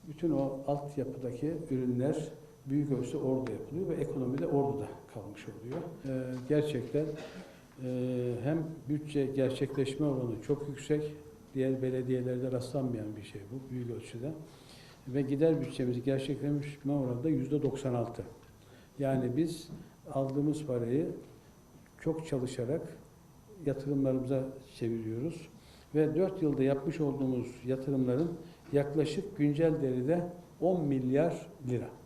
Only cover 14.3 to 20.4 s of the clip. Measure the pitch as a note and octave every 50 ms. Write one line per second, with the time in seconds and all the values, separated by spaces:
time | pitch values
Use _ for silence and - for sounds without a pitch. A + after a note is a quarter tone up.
14.3 | D#3+ D#3 - - - - - - - - - - - - - C3 B2+ C#3+ C#3 C3
15.3 | C#3+ C3+ D#3 E3 D#3+ C#3 C3 - - - C3 B2 B2 B2 A#2 C3+ C3+ C3+ C3+ -
16.3 | C#3+ - - D3 D3 C#3+ C#3 D3 - - - C#3 D3 C#3+ C3 B2 A#2+ A#2 B2+ D#3+
17.3 | D3+ B2+ B2+ C3 D3+ D3 C3 C3 - - - C3 A#2+ A#2+ A2+ - - - F#2 -
18.3 | - - - - - - - - - - - - - - C#3 C3+ C3+ B2+ B2 B2
19.3 | B2 C#3+ E3+ D#3+ E3 - - - - - - - - - - - C#3+ C3+ C3+ C3+
20.3 | C3+ D3